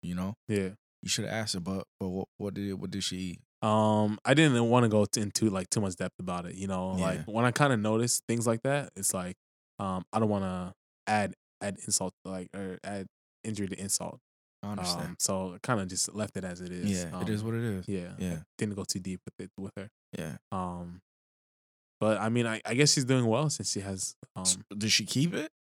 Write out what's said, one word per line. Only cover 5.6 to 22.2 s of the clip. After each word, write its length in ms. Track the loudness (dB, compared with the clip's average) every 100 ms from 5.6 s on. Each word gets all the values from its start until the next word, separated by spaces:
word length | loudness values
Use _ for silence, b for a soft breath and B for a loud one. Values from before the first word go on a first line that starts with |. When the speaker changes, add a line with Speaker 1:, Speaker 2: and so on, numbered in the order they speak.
| 0
Speaker 2:
too 120 | 0
much 140 | 0 -2
depth 240 | -6 _
about 260 | -4 -4 -4
it, 100 | -6
you 120 | -2
know? 280 | -2 0 0
Speaker 1:
Yeah. 60 | 0
Speaker 2:
Like, 140 | 0 -2
when 200 | 2 2
I 60 |
kinda 260 | 4 4 4
notice 440 | 4 2 2 0 0
things 180 | 0 2
like 140 | 2
that, 260 | 2 -2 -2 -4
it's 180 | -2
like, 220 | -2 -4 -8 _ _ _ _
um, 240 | -2 -2 -2
I 60 | 2
don't 100 | 2
wanna 440 | 2 0 -2 -6 -10 _ _ 0
add, 260 | 2 2 -4 _ _
add 160 | -6 -6 -2
insult, 280 | -2 -2 _ -10
like, 240 | -8 -8 -8
or 220 | -8 -8
add 240 | -8 -8 -8 _ _ _
injury 240 | -6 -2 -2
to 100 | -4
insult. 400 | -2 -2 -4 -10 _ _ _ _
Speaker 1:
I 80 | -8
understand. 340 | -6 -4 -4 -6
Speaker 2:
Um, 60 | -4
so 340 | -2 -2 -4 -8
I 20 | -2
kinda 200 | 0 0
just 260 | -2 -4
left 240 | -2 -6 -4
it 60 |
as 180 | -8 -8
it 100 | -8
is. 180 | -4 0
Speaker 1:
Yeah, 280 | 0 -2 -4
it 80 | -2
is 120 | -2
Speaker 2:
Um, 60 | -2
Speaker 1:
what 80 | -2
it 80 |
is. 240 | -2 -4 -4
Speaker 2:
yeah, 260 | -6 -6 -6
I 20 |
Speaker 1:
Yeah. 160 | -4 -4 -8 -6
Speaker 2:
didn't 160 | -4 -4
go 80 |
too 160 | -4 -6
deep 200 | -6 -8 -10
with 80 | _ -14
it, 40 | -10
with 140 | -10 -10
her. 120 | -12 _ _ -10
Speaker 1:
Yeah. 200 | -8 -8 _
Speaker 2:
Um, 480 | -6 -4 -6 -10 -14 _ _ _ _ _ _ _ _ _ _
but, 200 | 2
I 100 | 2